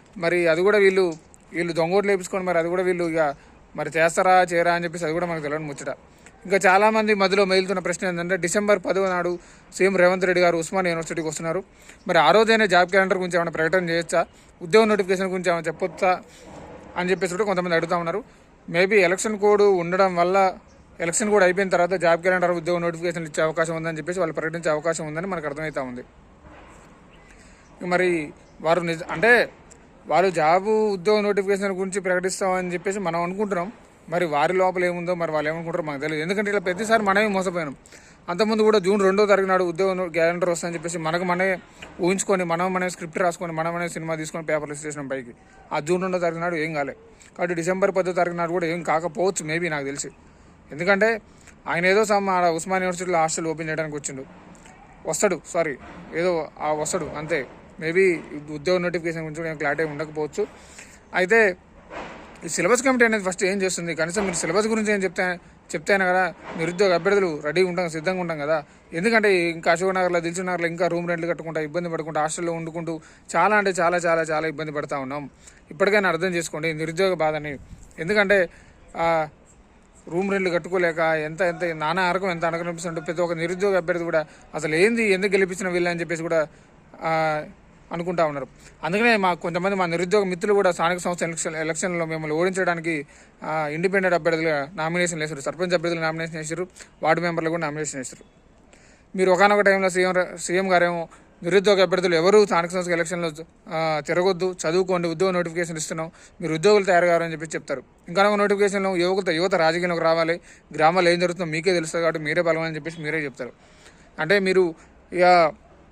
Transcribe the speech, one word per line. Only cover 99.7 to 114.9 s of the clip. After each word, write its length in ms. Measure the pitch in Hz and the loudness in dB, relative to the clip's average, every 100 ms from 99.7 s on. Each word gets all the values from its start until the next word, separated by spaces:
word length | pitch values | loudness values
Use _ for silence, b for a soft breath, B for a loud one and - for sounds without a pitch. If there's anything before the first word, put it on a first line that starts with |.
| 196 190 | 4 2
సీఎం 240 | 175 185 | 2 2
ర-, 240 | 180 180 175 | 2 -2 -4
సీఎం 360 | - 180 190 | -4 -2 2
గారేమో 360 | 175 175 170 160 B B - | 2 2 -2 -8 B B -10
నిరుద్యోగ 400 | 170 196 196 196 | 0 2 4 4
అభ్యర్థులు 320 | 185 180 185 | 4 2 2
ఎవరు 300 | 165 175 208 | 4 6 6
స్థానిక 260 | 202 175 170 | 6 2 0
సంస్థల 220 | 185 175 | -4 -2
ఎలక్షన్లో, 380 | 170 170 175 170 151 160 _ - | -2 -2 -4 -6 -8 -16 _ -10
ఆ, 340 | 160 160 151 143 | -4 -2 -2 -2
తిరగొద్దు, 500 | 165 185 175 185 180 156 | 0 2 0 -2 -4 0
చదువుకోండి, 400 | 180 180 180 170 | 0 2 0 -2
ఉద్యోగ 220 | 160 190 | 0 0
నోటిఫికేషన్ 460 | 180 170 165 170 160 | 0 -2 -4 -4 -6
ఇస్తున్నాం, 340 | - 165 165 - B B | -8 -8 -10 -14 B B
మీరు 140 | 165 | -6
ఉద్యోగులు 300 | 160 196 208 | 2 4 4
తయారు 220 | 190 175 175 | 4 4 4
కావాలని 260 | 170 170 | 2 0
చెప్పి 140 | 160 160 | -6 -8
చెప్తారు. 360 | 160 - 131 - _ - | -8 -6 -8 -10 _ -4
ఇంకా 200 | 175 208 | 2 2
ఒక 60 | |
నోటిఫికేషన్లో 600 | 208 202 202 202 196 190 180 | 4 2 2 2 0 -2 0
యువకులతో, 360 | 180 190 185 | 0 0 0
యువత 220 | 160 190 | 0 2
రాజకీయంలోకి 480 | 185 160 170 180 165 | 2 2 2 0 0
రావాలి, 380 | 160 165 165 175 - B B | 2 2 0 -2 -8 B B
గ్రామాల్లో 360 | 151 156 180 175 | 2 4 4 4
ఏం 100 | 175 | 4
జరుగుతుందో 300 | 175 175 165 | 0 -2 -6
మీకే 220 | 160 175 | -2 0
తెలుస్తుంది 300 | 175 160 170 | 0 0 -2
కాబట్టి 180 | 165 160 | 0 -2
మీరే 220 | 151 160 | -2 0
బలమని 320 | 165 160 165 | 2 0 -2
చెప్పేసి 280 | 156 156 165 | -6 -10 -10
మీరే 160 | 151 160 | -6 -4
చెప్తారు. 340 | 143 - 120 - B B B B B - | -6 -8 -12 -14 B B B B B -6
అంటే 200 | 160 202 | 0 2
మీరు 360 | 190 185 180 160 B | 4 2 2 -2 B